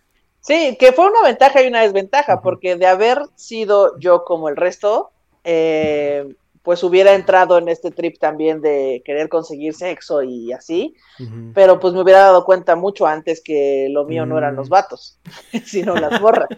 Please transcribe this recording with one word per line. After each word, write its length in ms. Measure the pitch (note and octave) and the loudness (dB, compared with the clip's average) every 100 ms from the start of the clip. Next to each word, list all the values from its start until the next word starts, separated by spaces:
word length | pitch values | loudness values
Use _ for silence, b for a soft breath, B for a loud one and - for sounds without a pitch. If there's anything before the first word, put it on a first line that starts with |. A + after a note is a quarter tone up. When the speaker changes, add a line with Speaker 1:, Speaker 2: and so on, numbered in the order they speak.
| _ _ _ _ | _ _ _ _
Speaker 1:
Sí, 360 | - D#4+ D4 A#3 | -2 -2 -2 2
que 120 | B3+ | 4
fue 140 | B3+ F#4+ | 4 4
una 120 | A4+ | 4
ventaja 400 | E4 A#3 C4+ C4+ | 2 4 2 4
y 40 | B3+ | 0
una 140 | A#3 | 0
desventaja, 580 | A3 G3 F#3+ F3+ G3 F#3 | 0 -2 -4 -2 -2 -2
Speaker 2:
Ujú. 0 | |
Speaker 1:
porque 340 | F#3 F3 F3+ F3 | -4 -6 -6 0
de 100 | F#3 | 0
haber 320 | F#3 A3+ C4 D4 | 2 0 -2 -6
sido 640 | _ - A3+ G#3 G3+ F#3 - | _ -14 -8 0 2 0 0
yo 260 | F3 F3 | 0 0
como 240 | E3+ E3 D#3 | 0 -6 -6
el 80 | D3 | -4
resto, 560 | F3+ - G#3 A#3 G4+ _ _ _ | -6 -4 -4 -4 -6 _ _ _
eh, 840 | E3+ E3 D#3+ D#3 D#3 D3 C#3+ C#3+ C#3+ - _ _ | -4 -2 0 -2 -2 -4 -4 -6 -10 -18 _ _
pues 200 | F3 F3 | -4 -2
hubiera 320 | F3+ F#3 G3 | 2 4 6
entrado 440 | G3 F#3 F#3 F3+ F3 | 4 4 2 4 2
en 100 | E3+ | 0
este 220 | E3 F3 | -6 -8
trip 280 | - E3+ - | -8 -8 -4
también 420 | D3+ D3+ D#3 D#3 | -6 -4 -4 -2
de 400 | D3+ C#3+ C3+ B2 | -2 -2 -4 -6
querer 240 | - D3 D#3 | -8 -6 -4
conseguir 460 | E3 D#3+ C#3+ D#3 | -6 -6 -12 -12
sexo 480 | D3+ F3+ D#3+ - D3+ | -10 -10 -10 -6 -6
y 300 | C3 B2 A#2 | -6 -8 -12
así, 420 | B2+ - E3+ D4+ _ b b | -14 -8 -6 -6 _ b b
Speaker 2:
Ujú. 360 | A#2+ A2+ A#2 | -16 -16 -4
Speaker 1:
pero 260 | G3 F#3+ F#3 | 4 6 6
pues 140 | F#3 | 2
me 80 | F3+ | 0
hubiera 180 | F#3 F#3+ | 6 8
dado 240 | G3 F#3 F3+ | 8 6 4
cuenta 300 | F#3 F3 E3+ | 0 0 -2
mucho 300 | F#3+ G3+ E3+ | -2 -2 -2
antes 360 | D#3 E3 D#3+ | -2 -6 -8
que 440 | - D3+ C#3 C#3 C3+ | -6 -4 -2 -2 -4
lo 160 | C#3+ D3 | -4 -6
mío 200 | D#3+ D#3 | -6 -6
no 120 | D#3 | -4
eran 160 | D3 | -6
Speaker 2:
Mm. 20 | C3+ | -6
Speaker 1:
los 140 | C3+ | -2
vatos, 500 | F#3 - B2 - _ | -2 -2 -10 -20 _
<laughs> 420 | - - - A3+ - | -20 -20 -14 -14 -8
sino 320 | G3+ F#3+ E3 | -6 -4 -4
las 200 | D#3 A#3 | -4 0
morras. 320 | G#3+ - - | 2 0 -2